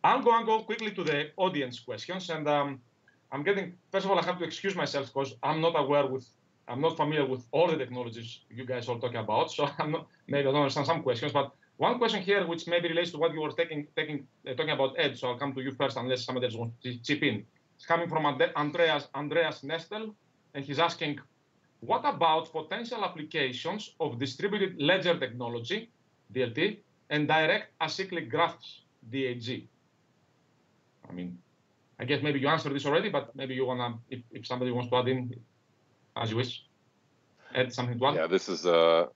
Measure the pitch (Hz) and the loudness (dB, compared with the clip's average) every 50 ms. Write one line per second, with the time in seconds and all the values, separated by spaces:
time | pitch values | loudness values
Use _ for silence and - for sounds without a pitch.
0 | - - 226 269 208 233 226 226 214 220 220 220 220 - 220 226 220 214 202 190 | 6 4 4 6 6 6 6 6 6 4 2 2 2 -2 -6 -4 -4 -6 -4 -2
1 | 170 156 147 143 151 151 - - 185 185 - 143 135 123 123 - - - 117 113 | -2 0 0 0 -2 -4 0 0 0 2 2 0 -2 -2 -6 -12 -10 -10 -10 -10
2 | - - 180 185 185 - 160 156 147 147 147 147 139 139 135 131 _ _ _ _ | -8 -8 -8 -8 -6 -6 -6 -2 2 2 2 2 2 0 -4 -10 _ _ _ _
3 | _ _ _ _ _ _ 131 139 147 190 202 196 185 - - - _ _ - 190 | _ _ _ _ _ _ -8 -2 0 0 0 0 -2 -6 -10 -16 _ _ -2 -2
4 | 185 190 196 175 170 180 175 175 170 160 - - - 196 190 175 147 139 - 143 | 2 4 2 2 2 0 -2 -2 -4 -6 -6 -4 -4 -4 -2 -2 -2 -2 -2 -4
5 | 127 117 - 135 139 127 113 - - 135 156 160 156 170 160 156 143 131 143 143 | -4 -2 -4 -4 -4 -4 -6 -4 -2 -2 0 2 2 2 2 2 2 4 4 4
6 | 139 131 131 131 - - _ _ _ _ _ _ _ - 120 131 156 160 156 - | 4 2 -2 -4 -6 -10 _ _ _ _ _ _ _ -10 -4 0 0 0 2 2
7 | 147 147 156 156 139 127 131 120 - _ - 147 175 175 165 139 127 120 123 127 | 0 2 2 2 2 0 -2 -6 -6 _ 4 4 4 4 4 0 -2 -4 -6 -8
8 | 120 117 110 117 117 117 - - _ _ 110 120 131 123 127 120 117 123 120 117 | -8 -8 -8 -10 -12 -12 -14 -18 _ _ -14 -12 -6 -6 -6 -4 -2 -4 -4 -2
9 | 131 123 120 117 107 104 107 123 160 - - - 147 143 - - 151 151 156 - | -4 -4 -4 -4 -2 0 0 0 0 0 0 -2 -2 -2 -2 -4 -4 -2 -4 -6
10 | - - _ _ _ - 143 143 139 135 135 147 143 135 - 156 135 160 170 170 | -6 -12 _ _ _ -2 0 2 2 2 4 4 2 2 0 0 2 2 0 2
11 | - - 117 - 151 147 123 143 135 135 - _ _ _ _ - 151 202 247 247 | 2 0 0 0 -2 0 0 0 0 0 -6 _ _ _ _ 0 2 2 2 2
12 | 240 226 - 196 180 185 202 202 180 165 170 165 - 175 170 170 170 170 165 175 | 2 2 2 0 2 2 2 2 2 0 -4 -6 -2 0 0 2 2 2 2 2
13 | 175 170 - 147 165 165 151 156 151 151 147 - 165 165 156 147 147 - _ 160 | 0 0 0 0 0 0 2 0 -4 -2 0 -2 -2 -2 -2 -6 -8 -6 _ -4
14 | 156 147 151 139 - _ _ _ _ - 127 - 156 151 147 127 135 131 - 175 | -4 -2 -4 -8 -8 _ _ _ _ -8 -4 -2 -2 -2 2 0 0 0 2 0
15 | 156 139 123 - 139 127 123 120 143 139 131 135 127 135 123 - 139 131 120 123 | 0 0 -2 -2 -4 -4 -2 -2 -4 -4 -4 -4 -6 -6 -2 -2 -2 -2 -2 -2
16 | 120 127 127 120 - - 127 127 123 120 110 113 117 117 117 _ - 127 123 120 | -2 0 -2 -2 -2 -4 -2 -2 -2 -2 -2 -4 -6 -8 -8 _ -10 -10 -8 -8
17 | - - 147 151 151 135 110 101 - _ _ _ _ _ _ _ - - 170 165 | -2 -2 -2 0 2 0 0 -2 -8 _ _ _ _ _ _ _ -2 0 0 0
18 | 170 170 175 156 151 147 135 135 165 175 - 147 151 147 147 170 170 160 156 143 | 0 -2 -2 0 0 0 2 2 2 2 2 -2 -2 0 2 4 4 4 4 0
19 | 143 - - 135 147 143 151 165 160 156 - - - 139 160 165 170 _ 208 214 | -2 -6 -8 -8 -6 0 2 2 2 2 -2 -6 -6 -6 -6 -6 -6 _ -10 -8
20 | 220 220 214 _ _ _ _ _ _ _ - 139 135 147 139 135 170 165 - - | -8 -10 -12 _ _ _ _ _ _ _ -10 -10 -8 -4 0 2 2 2 0 -2
21 | 165 151 143 - - _ _ _ _ _ _ _ _ _ _ _ 117 - 214 247 | -4 -4 -4 -6 -10 _ _ _ _ _ _ _ _ _ _ _ -2 0 0 2
22 | 247 294 - 175 170 165 156 160 160 - - 160 151 - 185 226 233 233 240 220 | 2 -2 0 4 4 4 4 2 0 -2 -8 -8 -6 -6 -8 -8 -6 -8 -4 -4
23 | 196 180 175 156 147 151 - 156 139 131 123 - - 165 196 214 - - _ _ | -4 -4 -4 -8 -12 -6 -2 -2 -2 0 -2 -4 -6 -4 -6 -6 -8 -12 _ _
24 | 120 113 117 117 139 135 - - 185 202 202 208 190 190 180 170 139 151 185 185 | -4 -4 -2 -4 -4 -4 -4 -2 -2 -2 2 0 0 -2 0 0 4 4 4 4
25 | 160 180 170 147 135 117 113 123 123 117 120 117 117 - 196 220 233 - _ _ | 4 2 2 2 0 -6 -4 -6 -6 -6 -6 -6 -4 -4 -6 -6 -6 -10 _ _
26 | _ _ _ _ _ _ - 127 - 117 113 151 170 214 214 - _ _ _ _ | _ _ _ _ _ _ -2 -2 -2 0 2 0 0 0 0 -4 _ _ _ _
27 | _ _ 147 151 151 143 156 156 156 160 196 214 - - _ _ 160 151 - - | _ _ 0 0 2 4 4 4 4 4 2 0 -2 -8 _ _ -4 -4 -2 -6
28 | 190 190 180 165 151 120 131 156 170 170 - - - - - - _ _ _ _ | -6 -4 -6 -8 -6 -2 0 0 0 0 0 -8 -18 -20 -20 -20 _ _ _ _
29 | - 113 117 135 131 127 123 123 113 123 123 - - - _ _ _ _ _ _ | -16 -8 -4 -4 -2 -2 -4 -6 -6 -8 -8 -8 -10 -14 _ _ _ _ _ _
30 | _ _ _ _ _ _ _ _ _ _ _ _ _ _ _ _ _ _ _ _ | _ _ _ _ _ _ _ _ _ _ _ _ _ _ _ _ _ _ _ _
31 | - - 92 90 90 90 90 - _ _ _ _ _ _ _ _ _ _ _ - | -18 -12 -10 -10 -8 -10 -10 -14 _ _ _ _ _ _ _ _ _ _ _ -10
32 | 135 123 147 131 143 151 139 139 127 143 160 156 - 143 139 139 139 143 147 175 | -2 -2 -2 0 0 0 0 2 2 2 2 2 0 -2 -4 -2 0 2 2 2
33 | 202 208 151 139 - - - 135 135 131 131 127 127 123 127 123 123 120 117 117 | 2 2 -2 -2 -4 -4 -10 -10 -8 -6 -2 -2 -2 0 0 -2 -2 -4 -6 -8
34 | - _ 131 117 - _ - - - - 127 123 127 127 120 123 120 117 123 123 | -12 _ -14 -14 -14 _ -16 -14 -8 -6 -4 -2 -2 -2 -2 -2 -2 2 2 2
35 | 117 123 131 127 123 120 120 - - _ _ _ _ _ _ _ _ _ _ _ | 4 2 0 0 -2 -6 -8 -12 -16 _ _ _ _ _ _ _ _ _ _ _
36 | _ _ _ - 110 110 110 120 127 123 - - - _ _ _ _ _ _ _ | _ _ _ -4 -4 -2 0 0 -2 -2 -6 -12 -16 _ _ _ _ _ _ _
37 | _ _ _ _ _ _ _ _ _ - - 127 127 120 - - 123 123 120 117 | _ _ _ _ _ _ _ _ _ -4 0 0 0 2 0 -2 -2 -2 0 2
38 | 127 139 147 82 80 85 - 95 - - 90 78 82 87 85 82 82 82 82 82 | 2 2 4 2 2 4 4 2 2 0 -4 0 4 6 8 8 8 8 8 6
39 | 82 60 - | 4 2 -4